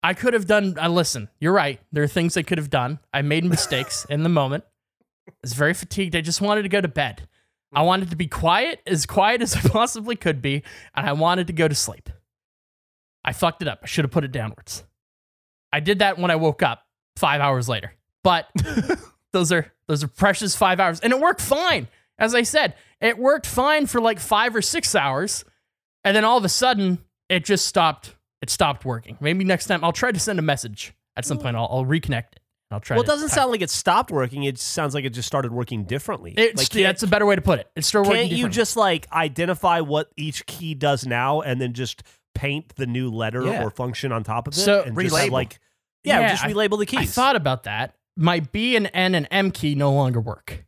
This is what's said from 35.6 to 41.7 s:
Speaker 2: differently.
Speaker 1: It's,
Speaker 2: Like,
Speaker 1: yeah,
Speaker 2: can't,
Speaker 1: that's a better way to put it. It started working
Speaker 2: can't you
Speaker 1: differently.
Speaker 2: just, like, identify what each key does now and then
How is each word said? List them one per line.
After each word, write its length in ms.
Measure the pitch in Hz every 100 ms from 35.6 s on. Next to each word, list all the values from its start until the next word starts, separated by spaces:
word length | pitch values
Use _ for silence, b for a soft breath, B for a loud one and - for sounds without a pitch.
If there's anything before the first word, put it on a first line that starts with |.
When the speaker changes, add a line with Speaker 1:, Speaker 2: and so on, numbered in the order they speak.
| 120 117
Speaker 2:
differently. 500 | 92 127 - 196 160 208
Speaker 1:
It's, 220 | 226 214
Speaker 2:
Like, 160 | -
Speaker 1:
yeah, 80 | 220 190
Speaker 2:
can't, 80 |
Speaker 1:
that's 80 | 185
a 20 | 208
better 180 | 208 208
way 100 | 196
to 60 |
put 180 | 196 147
it. 100 | - -
It 80 |
started 240 | 151 214 202
working 140 | 226
Speaker 2:
can't 80 | 240
you 40 | 240 240
Speaker 1:
differently. 80 | 202
Speaker 2:
just, 200 | 220 233
like, 300 | 202 165 -
identify 680 | 160 160 135 170 180 185 170
what 300 | 151 151 156 -
each 280 | 156 139 -
key 280 | - 165
does 320 | 147 143 139 135
now 340 | 120 131 151
and 200 | 151 127
then 120 | 127